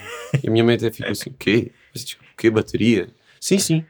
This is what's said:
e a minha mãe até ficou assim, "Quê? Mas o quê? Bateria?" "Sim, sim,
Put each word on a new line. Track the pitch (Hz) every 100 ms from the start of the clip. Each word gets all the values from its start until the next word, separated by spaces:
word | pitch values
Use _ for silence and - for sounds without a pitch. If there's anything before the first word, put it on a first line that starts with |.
| - - - 139
e | 123
a |
minha | 113
mãe | 117 117
até | 113
ficou | - -
assim, | 104 - -
"Quê? | - 110 113 - _
Mas | - -
o | - _ -
quê? | 113
Bateria?" | 107 - - 107 107 87 _ _ _
"Sim, | - 190
sim, | - 160 160